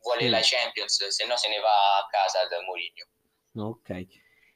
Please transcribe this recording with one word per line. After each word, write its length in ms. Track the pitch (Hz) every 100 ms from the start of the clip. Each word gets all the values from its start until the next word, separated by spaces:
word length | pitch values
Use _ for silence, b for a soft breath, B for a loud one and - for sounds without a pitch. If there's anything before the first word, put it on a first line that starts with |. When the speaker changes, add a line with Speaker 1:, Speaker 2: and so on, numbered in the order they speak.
Speaker 1:
vuole 200 | 120 117
Speaker 2:
Sì. 60 | 120
Speaker 1:
la 120 | 110
Champions, 640 | 110 127 117 107 101 - 101
se 180 | - 113
no 100 | 120
se 120 | 107
ne 100 | 104
va 100 | 110
a 380 | 104 98 98 -
casa 360 | 104 95 92 90
da 120 | 87
Mourinho. 1080 | 92 87 85 - - _ _ _ _ 113 107
Speaker 2:
Ok. 360 | 110 - 92 92 _ _ _ _